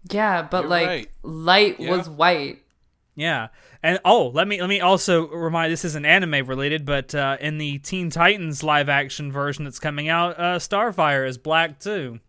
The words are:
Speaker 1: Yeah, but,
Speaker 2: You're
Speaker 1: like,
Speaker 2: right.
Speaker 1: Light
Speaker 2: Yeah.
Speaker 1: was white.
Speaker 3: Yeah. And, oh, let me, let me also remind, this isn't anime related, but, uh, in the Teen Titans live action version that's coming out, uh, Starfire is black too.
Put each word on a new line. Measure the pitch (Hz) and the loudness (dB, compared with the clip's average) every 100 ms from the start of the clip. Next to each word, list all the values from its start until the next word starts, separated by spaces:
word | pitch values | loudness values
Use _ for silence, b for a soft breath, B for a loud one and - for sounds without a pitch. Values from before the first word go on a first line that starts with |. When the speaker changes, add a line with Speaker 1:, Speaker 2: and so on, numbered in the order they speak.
| - | -6
Speaker 1:
Yeah, | 202 214 185 160 | -2 0 0 0
but, | 185 | -2
Speaker 2:
You're | 156 | 0
Speaker 1:
like, | 175 165 | 2 2
Speaker 2:
right. | 170 110 - | -2 -6 -14
Speaker 1:
Light | - 160 160 190 208 - | -12 -6 4 6 6 2
Speaker 2:
Yeah. | - | -2
Speaker 1:
was | 180 160 | -2 -2
white. | 147 165 170 139 - _ _ _ _ _ - | 2 2 2 -2 -10 _ _ _ _ _ -6
Speaker 3:
Yeah. | 156 143 113 b b b | -2 -2 -6 b b b
And, | 156 185 | 0 2
oh, | - 220 139 | 6 4 4
let | 135 190 | 0 0
me, | 202 | 0
let | 180 | 0
me | 202 | 2
also | 180 190 - 170 160 | 4 4 4 2 2
remind, | 160 165 165 165 | -4 -2 0 0
this | 160 175 | -2 -4
isn't | 151 147 | -2 2
anime | 180 180 147 127 | 2 2 -2 -2
related, | 131 139 156 143 | -4 -2 -4 -2
but, | 143 135 | -4 -2
uh, | 147 139 135 | -4 -2 -2
in | 147 151 | -4 -6
the | 151 143 | -6 -8
Teen | 139 185 175 | -6 -6 -4
Titans | 175 175 208 170 143 | 2 2 2 -4 -6
live | 156 147 143 | 0 2 2
action | 143 135 - 147 | 0 -2 -8 -8
version | 139 143 139 143 | -4 -4 -6 -8
that's | - | -6
coming | 156 147 151 | -6 -6 -2
out, | 165 175 170 | 0 0 -2
uh, | 175 180 | -2 -2
Starfire | - 202 233 185 156 139 131 | -2 -2 0 2 2 2 -2
is | 123 | -4
black | 151 160 165 147 | 0 2 2 -2
too. | 196 208 135 117 | -6 -6 -6 -12